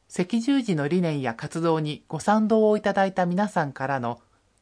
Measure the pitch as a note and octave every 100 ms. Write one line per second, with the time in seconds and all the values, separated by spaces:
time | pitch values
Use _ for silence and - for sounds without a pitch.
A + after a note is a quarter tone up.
0 | _ - F3+ A#3 A#3 C#4 A3+ D#3 C#3+ F#3
1 | E3+ D3 B2+ A2+ D3 E3 E3 D#3+ D3+ C#3+
2 | - D#3 - G#3+ G#3+ A3 G#3+ G#3+ G#3 G3
3 | G3 F#3+ F3 F3+ G#3 F#3 C#3+ C3 C3+ C#3
4 | A#2+ A#2+ _ _ _ _